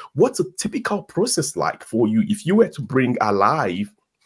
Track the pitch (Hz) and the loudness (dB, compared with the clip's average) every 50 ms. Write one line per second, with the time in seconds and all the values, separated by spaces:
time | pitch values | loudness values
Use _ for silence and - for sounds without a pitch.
0 | - - - 135 170 269 269 - 180 - - - - 214 - 311 233 - 214 196 | -16 -6 0 2 2 2 2 -2 -6 -6 -6 -8 -8 -6 -6 -6 -4 -4 -4 -6
1 | - - - - 202 254 - - 143 - - 87 76 73 - - - - - 110 | -6 -6 -2 -2 -2 0 0 -2 -4 -4 -4 -4 -4 -4 -4 -6 -8 -4 0 0
2 | 120 107 110 113 104 - 104 - - 160 190 220 226 180 - - 135 104 - 131 | 2 2 2 2 2 0 -2 -2 0 2 4 4 4 2 0 -8 -6 -2 0 0
3 | 127 120 120 - 110 107 101 98 101 110 147 156 135 98 87 92 104 104 _ _ | 2 2 0 0 0 0 2 2 4 2 2 2 0 -2 -2 -4 -6 -8 _ _
4 | _ _ _ _ _ | _ _ _ _ _